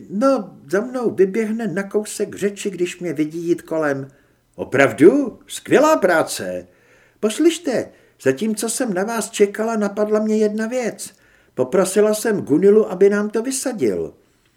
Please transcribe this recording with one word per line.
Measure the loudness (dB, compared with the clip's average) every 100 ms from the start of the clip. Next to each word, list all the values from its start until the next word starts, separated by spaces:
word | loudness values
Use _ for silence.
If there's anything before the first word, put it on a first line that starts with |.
| -8
no, | 0 2 2 -4 -16 -4
za | -2
mnou | -2 -4 -4
vyběhne | 2 2 2 -2 -4 -4
na | -4
kousek | -4 -4 -6 -8 -8 -4
řeči, | -6 -4 -8
když | -4 -6 -4
mě | -6
vidí | -4 -4 -4 -4
jít | -4
kolem." | -2 -2 -2 -2 -6 _ _ _ _ -12
"Opravdu? | -2 2 2 8 6 6 -2 -8 -16
Skvělá | -16 2 4 4 4
práce." | 2 2 0 -6 -8 -8 -12 _ _ _ _ _
"Poslyšte, | -4 2 2 2 -4 -4 -6 _ _ _
zatímco | -2 0 -4 -4 -4
jsem | -4 -2
na | -2
vás | -2 -4 -6
čekala, | 0 0 0 -4 -2
napadla | -2 -2 0 0
mě | 0 0
jedna | 0 -2 -4
věc. | -4 -6 -8 -16 _ _ _ _
Poprosila | -4 0 0 2 2 2
jsem | 0 -2 -2
Gunilu, | 0 4 6 6 2
aby | 4 4
nám | 4 -2
to | -4
vysadil." | -4 -4 -6 -2 -2 0 -6 -10 _ _ _